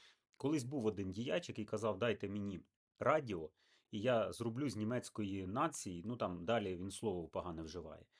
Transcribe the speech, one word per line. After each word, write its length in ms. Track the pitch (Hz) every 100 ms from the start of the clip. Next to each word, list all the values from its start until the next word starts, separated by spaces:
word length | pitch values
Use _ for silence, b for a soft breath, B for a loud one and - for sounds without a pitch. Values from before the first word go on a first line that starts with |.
| B B B -
колись 280 | 139 156
був 220 | 120 143 107
один 260 | 95 95
діяч, 360 | 95 127 175 175
який 160 | 110
казав: 340 | 104 107 110 95
«Дайте 300 | 120 101 101
мені 320 | 104 101 90 - _ _ -
радіо, 520 | 123 156 127 90 78 b b b b
і 100 | 107
я 320 | 117 117 95
зроблю 380 | 87 117 117 147
з 60 | 107
німецької 680 | 107 123 - - 104 98 92
нації», 560 | 113 160 - 101 87 98
ну, 100 | 120
там 280 | 104 87
далі 320 | 87 113 98 90
він 140 | 95
слово 380 | - 110 90 80
погане 340 | 95 92 80
вживає. 440 | 80 85 78 76 -